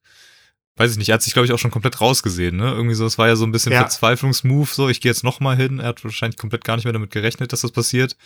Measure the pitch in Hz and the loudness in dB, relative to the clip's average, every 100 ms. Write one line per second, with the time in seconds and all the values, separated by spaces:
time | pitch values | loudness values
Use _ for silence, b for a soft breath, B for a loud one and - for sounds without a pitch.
0 | b b b b b b _ - 120 107 | b b b b b b _ 0 0 0
1 | 107 110 - 127 123 120 117 113 117 - | 2 2 2 2 2 2 0 0 -2 2
2 | 117 123 104 87 87 87 123 113 117 110 | 2 2 0 -2 -2 -2 -2 0 0 0
3 | 113 - 113 113 113 113 - 123 127 - | 0 2 4 4 2 0 2 2 2 2
4 | 117 123 135 123 131 143 143 - 135 120 | 0 2 0 0 2 2 0 0 0 2
5 | 123 117 123 - 135 127 131 135 117 - | 0 0 -2 -2 0 0 0 -2 -6 -8
6 | 110 - 113 - 107 117 - 113 117 113 | -10 -6 -6 -6 -8 -6 -4 -4 -2 -4
7 | 104 107 113 - 127 - 120 120 113 123 | -4 -4 -4 -4 -6 -4 -4 -2 0 0
8 | 127 b | 0 b